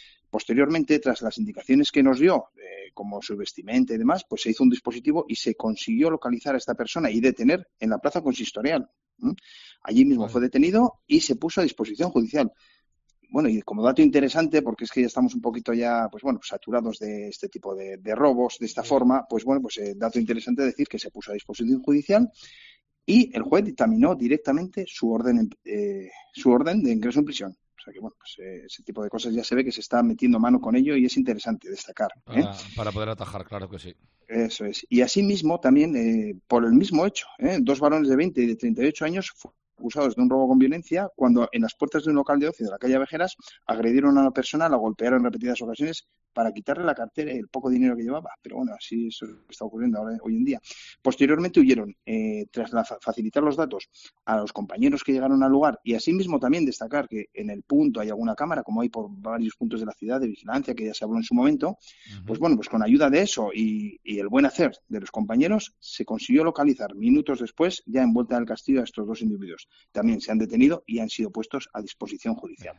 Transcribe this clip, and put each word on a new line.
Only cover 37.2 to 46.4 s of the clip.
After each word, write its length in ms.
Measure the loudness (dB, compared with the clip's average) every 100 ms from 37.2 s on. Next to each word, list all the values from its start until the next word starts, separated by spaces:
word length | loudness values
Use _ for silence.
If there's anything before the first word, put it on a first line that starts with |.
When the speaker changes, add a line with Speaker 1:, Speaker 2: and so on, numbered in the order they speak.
| -12 -4
Speaker 1:
¿eh? 200 | -2 0
Dos 200 | 2 2
varones 280 | 4 2 2
de 80 | 2
veinte 260 | 2 2
y 40 | 0
de 100 | 0
treinta 260 | -2 0
y 60 | 0
ocho 160 | 0
años 260 | -4 -4 -6
fueron 280 | -12 -20 _ _ _
acusados 360 | -8 -2 -2
de 60 | 2
un 80 | 2
robo 180 | 4 4
con 120 | 6
violencia 500 | 6 2 -2 -4 -4 0
cuando 320 | 4 4 2
en 120 | 0
las 120 | -2
puertas 300 | -2 -2 -2
de 60 | 0
un 60 | 0
local 220 | 2 0
de 100 | 0
ocio 180 | -2 -6
de 40 |
la 60 | -4
calle 200 | 0 0
Abejeras 380 | 0 -4 -6 -6 -20 -16 -6
agredieron 520 | -2 2 4 6 6
a 20 |
una 100 | 4
persona, 380 | 2 -2 0 2
la 80 | 2
golpearon 440 | 0 -2 2 2
en 40 |
repetidas 380 | 2 -2 -4 -4
ocasiones 440 | -6 -6 -6 -6 -14 _ _
para 180 | -2